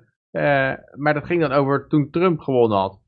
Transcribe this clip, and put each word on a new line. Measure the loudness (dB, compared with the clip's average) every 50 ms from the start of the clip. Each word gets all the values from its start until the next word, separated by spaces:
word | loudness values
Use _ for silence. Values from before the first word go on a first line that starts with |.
| _ _ _ _ _ _
Eh, | -6 -2 0 0 0 0 0 -2 -4 -8 -12 -20 -10
maar | -4 -2 -2 -2
dat | -2 -2
ging | -4 -2 -2
dan | 0 0
over | 0 0 0 0 -2 -2 -2
toen | 0 0 0 0 0
Trump | -2 0 0 0 0 -2
gewonnen | -4 0 2 2 4 4 2
had. | 0 0 -2 -6 -12 _